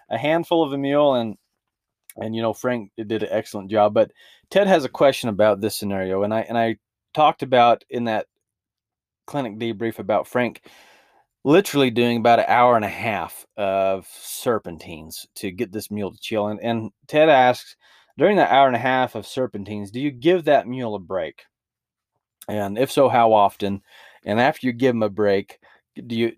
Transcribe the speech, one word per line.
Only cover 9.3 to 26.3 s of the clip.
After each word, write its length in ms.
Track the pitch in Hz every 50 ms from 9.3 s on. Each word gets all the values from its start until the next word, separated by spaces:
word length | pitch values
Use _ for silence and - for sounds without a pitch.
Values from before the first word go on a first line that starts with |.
| - 143 131 110 101 110
debrief 420 | 120 117 110 98 117 113 113 -
about 280 | 101 95 107 95 - -
Frank 400 | - 123 123 110 - - _ - - - _ _ _ _ _ _ _ _ _ _ _ _ _
literally 480 | 131 147 190 196 - - 143 135 127
doing 260 | 113 117 120 120 120 117
about 220 | 110 120 117 117
an 60 | - -
hour 280 | 101 120 123 123 120
and 100 | 113 107
a 40 | 98
half 560 | 85 90 101 120 104 92 82 - - - - _ _ -
of 500 | 101 98 95 98 95 95 95 95 90 -
serpentines 1200 | - - - - - - - 131 117 101 - 90 85 78 - 90 85 76 78 80 - - - _ _
to 160 | - - 98
get 200 | 90 92 120 95
this 200 | 92 107 - -
mule 200 | 104 104 101 92
to 80 | - _
chill. 280 | - - 113 107 104 104
And, 120 | 110 101
and 300 | 98 117 117 113 110 101 - _ _ -
Ted 220 | - 151 156 160
asks, 460 | 147 131 127 127 123 - - - - _ _ _ _ _ _ _ _ -
"During 200 | 139 196 208 185
that 140 | 143 85
hour 160 | 101 139 139 135
and 80 | 123
a 40 | 117
half 360 | 123 127 131 127 127 120 -
of 120 | 110 104 -
serpentines, 640 | - 131 131 113 - 104 95 98 107 104 101 95
do 80 | 101 123
you 120 | 139 147
give 340 | 135 120 120 165 185 180 151
that 220 | 151 143 123 90 110
mule 280 | 123 131 123 113 104
a 40 | 101
break? 440 | 90 - 95 92 82 73 - - _ _ _ _ _ _ _ _ _ _ _ _ _ _ _ _ _ _ _ _ - -
And 300 | 104 107 101 98 101 110
if 140 | 135 -
so, 180 | - 147 139 123
how 240 | - 123 117 113 110
often? 480 | 107 101 98 - _ 104 98 98 95 - _ _ - - - _ _ _
And 140 | - 104 113
after 280 | 123 143 151 - - 127
you 60 | 120
give 220 | 117 131 131 120
him 80 | 113 107
a 60 | 104
break, 500 | 98 107 104 101 98 98 101 - - _ _ _ _ _ _ _ _ - 139 120
do 80 | 117
you, 180 | 113 117 117